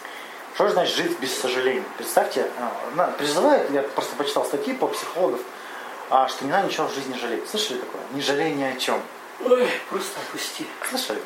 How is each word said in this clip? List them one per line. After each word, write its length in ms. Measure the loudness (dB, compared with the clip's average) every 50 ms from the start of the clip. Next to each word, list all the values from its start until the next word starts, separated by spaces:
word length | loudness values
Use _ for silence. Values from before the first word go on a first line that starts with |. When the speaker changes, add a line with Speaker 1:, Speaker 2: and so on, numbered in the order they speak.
| -12 -12 -12 -12 -14 -14 -14 -14 -14 -4 0
Speaker 1:
Что 140 | 4 4 4
же 40 | 6
значит 220 | 4 4 2 2
жить 220 | 2 0 0 0 -2
без 160 | -2 -2 -2 0
сожалений? 440 | 0 0 2 2 2 2 2 0 -2 -4 -6 -8
Представьте, 520 | -4 0 4 4 4 4 4 0 0 0 0 -4
а, 140 | -4 -4 -4 -4 -6 -4 0
на-, 140 | 2 2 2
призывают, 640 | 2 0 0 0 2 4 6 6 6 6 4 4 2
я 100 | 2 0
просто 340 | 0 0 -2 -2 -2 -2
почитал 280 | -2 -2 0 0 0 0
статьи 260 | 0 0 -2 -2 -2 -2
по 140 | 0 0 0
психологов, 520 | 0 -2 -6 -4 0 2 2 2 2 0 -4 -6 -10 -12 -12 -12 -12 -12 -12 -10 -12 -10 -2 4
а, 200 | 4 6 6 4
что 160 | 2 -2 -2
не 40 | 0
надо 180 | 2 2 2 2
ничего 180 | 2 0 -2 -2
в 60 | -2
жизни 200 | -2 -4 -4 -4 -4
жалеть. 280 | -4 -2 -2 -2 -4 -4
Слышали 280 | -2 -2 -2 -2 -2 -4
такое? 220 | -6 -6 -8 -8 -8 -6 -4
Не 100 | -2 0
жалей 300 | 0 2 2 2 2 2
ни 100 | 0 0
о 100 | -2 -2
чем. 260 | -2 0 0 0 0 -2 -4 -12 -14 -16 -14 -8 -2 2
Speaker 2:
Ой, 240 | 4 6 6 6 4 2 -2 -4 -4
просто 280 | -4 -4 -4 -4 -6 -8 -8 -8
опусти. 360 | -6 -6 -6 -6 -6 -6 -8 -8 -8 -8 -6 -4
Speaker 1:
Слышали, 320 | -4 -2 -2 -2 -4 -4 -4